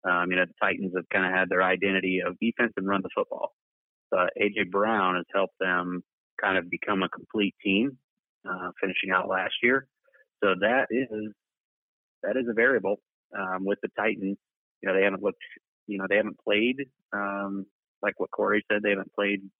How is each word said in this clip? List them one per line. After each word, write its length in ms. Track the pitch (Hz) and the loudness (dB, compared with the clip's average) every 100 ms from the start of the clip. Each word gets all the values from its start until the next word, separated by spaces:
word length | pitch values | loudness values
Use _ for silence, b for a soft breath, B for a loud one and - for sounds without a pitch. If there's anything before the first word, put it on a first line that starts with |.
| 92 | 2
Um, 220 | 87 87 | 0 2
you 80 | 92 | 2
know, 80 | 90 | 0
the 80 | _ | _
Titans 320 | 101 90 98 90 | -2 -2 -2 -4
have 140 | 82 | -2
kinda 200 | 101 92 | 0 2
had 200 | 92 92 | 2 2
their 140 | 92 | 2
identity 580 | 92 92 98 98 92 92 90 | 2 2 2 0 0 0 -2
of 120 | 90 | -2
defense 340 | 113 - 120 101 | -2 0 -2 0
and 100 | 95 | -2
run 140 | 98 | -2
the 80 | 95 | -2
football. 400 | - 98 - - _ _ _ _ _ _ | -4 -4 -4 -8 _ _ _ _ _ _
But 200 | 98 90 - | 0 0 2
A 120 | 104 | -2
J 140 | 104 | 0
Brown 520 | 92 98 107 110 92 90 | -2 0 2 2 2 0
has 100 | 85 | 0
helped 220 | 98 95 _ | -2 -2 _
them 440 | 95 90 90 90 - _ _ - | 0 0 0 -4 -8 _ _ -4
kind 180 | 104 95 | 0 0
of 120 | 87 | -2
become 340 | 90 - 98 | -8 -2 0
a 60 | 90 | 0
complete 460 | - - 110 101 - | -4 -6 0 0 -2
team, 340 | 101 98 131 131 _ _ _ _ - | 0 2 2 -4 _ _ _ _ -10
uh, 220 | 95 95 - | -8 -8 -6
finishing 300 | 95 92 95 | -4 -2 0
out 160 | 92 90 | 0 0
last 280 | 95 90 - | -2 -2 0
year. 240 | 120 131 135 _ b b b _ | 2 0 -2 _ b b b _
So 100 | 101 92 | 0 2
that 240 | 104 127 - | 2 2 0
is, 420 | 120 131 107 107 104 _ _ _ _ _ _ _ _ | -2 -2 -4 -8 -12 _ _ _ _ _ _ _ _
that 160 | 90 120 | -2 0
is 100 | 120 | 0
a 60 | |
variable, 480 | 110 120 127 98 104 _ _ _ 101 | 4 4 4 2 -2 _ _ _ -8
um, 280 | 95 92 95 | -4 -2 -2
with 140 | 101 | -2
the 80 | 98 - | -2 -2
Titans. 400 | 107 98 95 101 _ _ _ _ | -2 0 -4 -4 _ _ _ _
You 80 | 98 | 0
know, 60 | 95 | 4
they 80 | |
haven't 200 | 98 95 | 4 2
looked, 180 | 101 90 - - _ _ - | -2 -4 -14 -20 _ _ -8
you 100 | 101 | -6
know, 80 | 95 | 0
they 100 | 101 | 2
haven't 220 | 107 - | 0 -4
played, 480 | - 104 117 131 135 _ _ | 0 2 2 0 -8 _ _
um, 540 | 101 101 101 101 98 95 _ _ _ | -6 -4 -4 -4 -6 -10 _ _ _
like 160 | 104 - | -4 -2
what 100 | 90 | -6
Corey 340 | - 101 104 - | 0 2 2 2
said, 120 | 107 | 0
they 80 | 104 | 2
haven't 220 | 98 95 - | 0 -2 -2
played 260 | 101 101 98 _ | 0 -2 -6 _